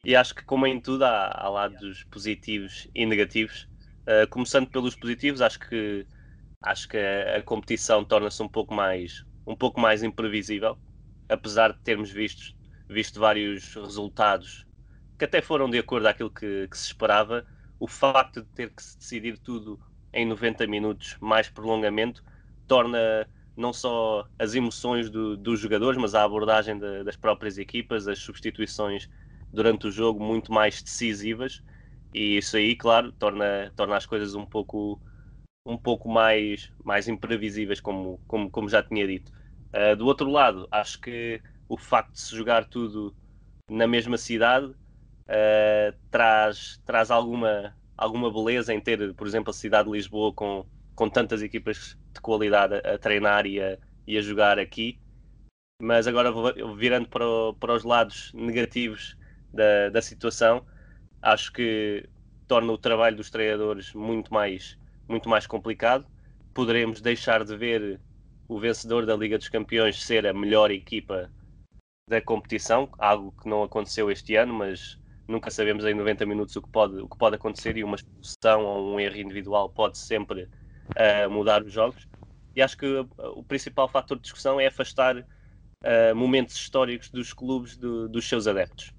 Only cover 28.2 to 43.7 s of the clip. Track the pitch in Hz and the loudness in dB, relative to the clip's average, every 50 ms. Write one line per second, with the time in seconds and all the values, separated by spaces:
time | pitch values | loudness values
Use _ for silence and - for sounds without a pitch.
28.2 | - - 101 - - 110 - - 107 - - - 107 101 101 101 - - - - | -8 -16 -16 -10 -10 -10 -6 -6 -8 -8 -4 -6 -4 -4 -4 -6 -10 -14 -20 -20
29.2 | - - - - - - - 104 107 113 110 104 - 104 95 104 113 117 107 104 | -20 -20 -20 -20 -20 -8 -4 2 4 4 2 2 -2 -8 -4 0 0 0 0 0
30.2 | 107 110 113 113 - - 113 107 107 107 - - - - - - 120 117 107 101 | -4 -4 -4 -4 -4 2 4 4 4 4 2 -4 -14 -12 -8 -6 -4 -4 -4 -4
31.2 | 101 110 113 113 131 131 - - - - - - - - - - - - - - | -6 -6 -6 -6 -8 -10 -10 -14 -20 -20 -20 -20 -20 -20 -20 -20 -20 -12 -6 -4
32.2 | 107 104 101 101 - - - 107 104 113 120 - - 117 113 113 120 120 113 - | -2 0 0 0 0 0 0 2 2 2 0 0 4 4 6 6 4 0 -6 -2
33.2 | 110 104 101 104 101 101 101 101 101 101 95 107 104 98 104 98 - - 113 107 | -2 -2 0 0 0 0 0 -2 -4 -8 -4 -4 -2 0 0 -2 -2 -4 -4 -4
34.2 | 104 101 98 104 104 - - 110 98 - - 107 104 104 104 - - - - - | -4 -4 -8 -10 -12 -6 -6 -6 -6 -6 -8 -8 -6 -6 -8 -10 -14 -20 -20 -20
35.2 | - - - - - _ _ _ _ 120 117 117 - 123 117 113 - 117 113 113 | -20 -20 -20 -20 -20 _ _ _ _ -10 -10 -4 0 -2 -2 -2 -2 0 2 4
36.2 | 110 110 110 107 107 104 104 - - - - - - - 101 104 101 117 113 101 | 6 6 4 2 0 -2 -6 -8 -12 -18 -20 -12 -4 0 0 0 0 -2 -6 -6
37.2 | - 113 117 107 107 107 101 107 107 98 101 - - 104 98 95 92 92 90 - | -4 -4 -4 -4 -4 -6 -6 -6 -4 -4 -4 -6 -4 -6 -6 -6 -6 -8 -10 -12
38.2 | - - - 110 104 92 - 113 107 101 113 107 - - 110 107 101 95 95 90 | -10 -6 -4 -4 -4 -4 -6 -6 -4 2 2 2 2 2 -2 -2 -2 -2 -4 -8
39.2 | - - - - - - - - - - - 104 104 104 107 104 113 131 139 - | -10 -16 -20 -20 -20 -20 -20 -20 -20 -8 -2 2 4 4 4 4 2 0 2 2
40.2 | 151 135 143 147 139 120 98 95 92 - 107 107 104 - - - - 123 120 117 | 0 0 4 4 4 4 4 0 -8 -4 -2 -2 -2 -4 -10 -14 -12 -12 -10 -8
41.2 | 117 117 113 110 - - - - - - 117 - - - 127 117 - - - - | -6 -6 -8 -8 -10 -20 -20 -20 -10 -10 -10 -10 -2 0 0 0 0 -2 -14 -16
42.2 | - - 113 110 110 117 117 113 110 - - 123 117 110 104 107 104 101 - - | -14 -12 -10 -6 0 2 2 2 2 0 -8 -8 -6 -6 -6 -8 -8 -8 -10 -14
43.2 | - - - - - - - - _ - | -20 -20 -20 -20 -20 -20 -20 -20 _ -8